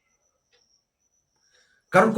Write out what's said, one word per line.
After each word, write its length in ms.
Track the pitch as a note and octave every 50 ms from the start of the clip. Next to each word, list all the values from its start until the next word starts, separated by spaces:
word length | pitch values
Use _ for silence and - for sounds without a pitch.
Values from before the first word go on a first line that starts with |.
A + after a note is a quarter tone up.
| _ _ _ _ _ _ _ _ _ _ _ _ _ _ _ _ _ _ _ _ _ _ _ _ _ _ _ _ _ _ _ _ _ _ _ _ _ - -
কারণ 160 | F#3 A3 A3+ G#3+